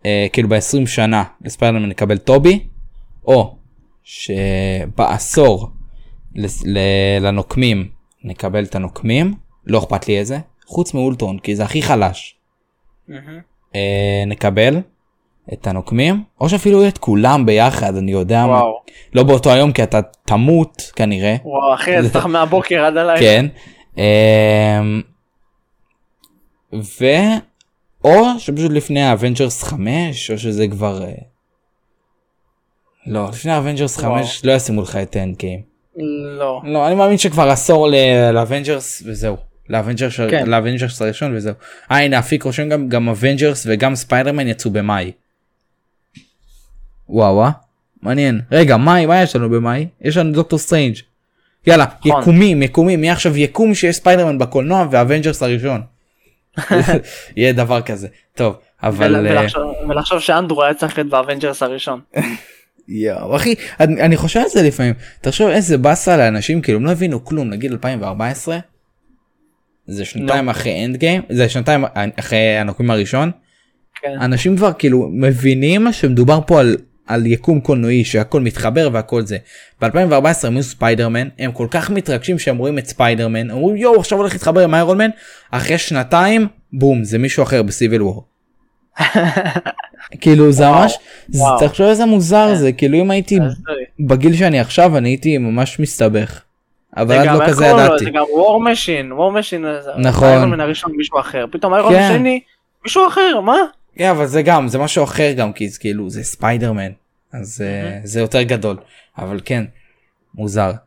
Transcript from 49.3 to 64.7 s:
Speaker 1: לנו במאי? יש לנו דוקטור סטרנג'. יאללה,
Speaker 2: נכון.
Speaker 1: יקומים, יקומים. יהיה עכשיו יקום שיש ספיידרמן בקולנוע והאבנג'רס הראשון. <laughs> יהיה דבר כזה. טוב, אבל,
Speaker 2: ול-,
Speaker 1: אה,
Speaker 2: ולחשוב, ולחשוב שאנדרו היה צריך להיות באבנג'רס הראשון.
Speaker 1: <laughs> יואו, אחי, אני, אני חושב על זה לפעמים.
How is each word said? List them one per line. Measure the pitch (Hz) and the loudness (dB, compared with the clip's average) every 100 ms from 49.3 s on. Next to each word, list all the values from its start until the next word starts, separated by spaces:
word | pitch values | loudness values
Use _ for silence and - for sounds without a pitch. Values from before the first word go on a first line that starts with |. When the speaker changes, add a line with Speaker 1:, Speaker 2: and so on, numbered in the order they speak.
| 123 | 0
Speaker 1:
לנו | 117 | 0
במאי? | 117 117 127 165 _ | 0 -2 -4 -6 _
יש | - 160 | -2 0
לנו | 160 | 0
דוקטור | 151 165 156 | 0 0 -2
סטרנג'. | - 165 135 107 - _ _ _ _ _ - | 0 0 0 -4 -12 _ _ _ _ _ 2
יאללה, | 170 131 - 151 | 4 4 0 0
Speaker 2:
נכון. | 143 | 2
Speaker 1:
יקומים, | 131 170 208 156 | 4 6 6 2
יקומים. | 135 143 170 175 | 0 2 2 2
יהיה | 160 | 0
עכשיו | 170 175 143 | 0 0 0
יקום | 143 - 226 | -2 2 0
שיש | 202 175 170 | 2 0 0
ספיידרמן | 175 180 170 139 | 2 4 2 0
בקולנוע | 123 - 135 190 165 | -2 -2 0 0 2
והאבנג'רס | 127 120 151 156 147 | 2 2 0 -2 -2
הראשון. | 127 120 131 123 120 _ _ _ _ _ _ - | -2 -2 -4 -6 -8 _ _ _ _ _ _ -12
<laughs> | - 180 - 165 - - - - | 0 0 2 0 -2 -20 -14 0
יהיה | 123 | 0
דבר | 123 120 123 | 2 0 -2
כזה. | 117 104 98 _ _ | -4 -10 -10 _ _
טוב, | - 117 95 _ _ | -4 -4 -4 _ _
אבל, | 110 101 104 104 | -6 0 0 2
Speaker 2:
ול-, | 104 | 2
Speaker 1:
אה, | 101 | 0
Speaker 2:
ולחשוב, | 107 147 147 147 147 | 0 -4 -6 -8 -4
ולחשוב | 147 151 180 | -4 -2 -2
שאנדרו | - 165 180 151 | 0 0 0 0
היה | 143 | 0
צריך | 151 160 151 | 0 -4 -4
להיות | 147 | -2
באבנג'רס | 135 131 139 147 135 | 0 -2 -4 -6 -4
הראשון. | 127 131 143 123 _ - | -6 -6 -8 -10 _ -6
Speaker 1:
<laughs> | 120 117 - _ _ _ - | -6 -8 -18 _ _ _ -12
יואו, | 107 107 95 92 139 | -6 -4 -4 -4 -2
אחי, | 240 226 - - | 0 -2 -6 0
אני, | 156 156 | 0 2
אני | 165 160 | 2 2
חושב | 160 226 | 0 0
על | 254 | 0
זה | 214 | 2
לפעמים. | 151 | 2